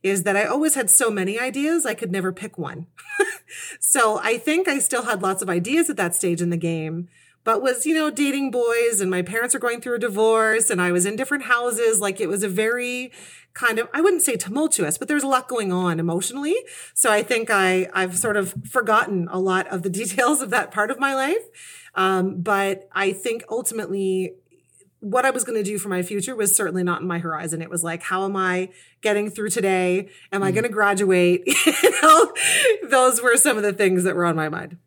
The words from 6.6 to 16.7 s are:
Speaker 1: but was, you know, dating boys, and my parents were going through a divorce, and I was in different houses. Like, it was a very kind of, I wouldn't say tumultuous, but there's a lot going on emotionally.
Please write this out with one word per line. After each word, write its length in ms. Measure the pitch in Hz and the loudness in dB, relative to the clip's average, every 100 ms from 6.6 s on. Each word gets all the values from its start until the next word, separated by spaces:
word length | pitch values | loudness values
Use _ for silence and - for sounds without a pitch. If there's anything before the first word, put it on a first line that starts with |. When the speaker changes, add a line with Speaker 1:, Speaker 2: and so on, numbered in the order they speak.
| 170 165 156 165 175 _ _ _ | -2 -4 -4 -8 -10 _ _ _
Speaker 1:
but 200 | - 226 | -2 0
was, 220 | 254 254 302 | 0 -2 0
you 100 | 320 | 0
know, 160 | 302 | 0
dating 400 | 285 285 277 269 | 0 -2 0 -2
boys, 500 | 247 233 233 233 220 | -2 0 2 0 0
and 80 | 185 | 0
my 120 | 180 | -2
parents 300 | 180 220 247 | -2 -4 -2
were 60 | 269 | 0
going 220 | 240 240 | -2 -4
through 140 | 247 240 | -4 -4
a 40 | |
divorce, 680 | 233 196 220 220 220 220 220 | -2 2 2 4 2 2 0
and 100 | 196 | 0
I 120 | 180 | 0
was 140 | 175 185 | 0 0
in 100 | 214 | -4
different 300 | 262 285 240 | -4 -4 0
houses. 540 | 240 240 220 233 220 | 0 0 0 0 2
Like, 200 | 202 190 | -2 -4
it 80 | 185 | -4
was 160 | 190 | -2
a 60 | 208 | -2
very 600 | 185 220 240 247 247 254 - - - _ | 0 -2 -2 -4 -6 -8 -14 -20 -20 _
kind 260 | - 240 220 | -4 -2 0
of, 80 | 233 | -2
I 100 | 277 | 2
wouldn't 200 | 359 359 | 2 2
say 140 | 311 233 | 0 -2
tumultuous, 640 | - 247 311 - 160 - | -4 -2 0 0 -2 -4
but 80 | - | -2
there's 160 | 294 | -2
a 40 | 269 | 2
lot 200 | 262 254 | 0 0
going 240 | 247 202 | -4 0
on 280 | 180 180 165 | 0 0 0
emotionally. 560 | 165 170 190 262 285 440 - | 0 -2 -4 -6 -2 -2 -4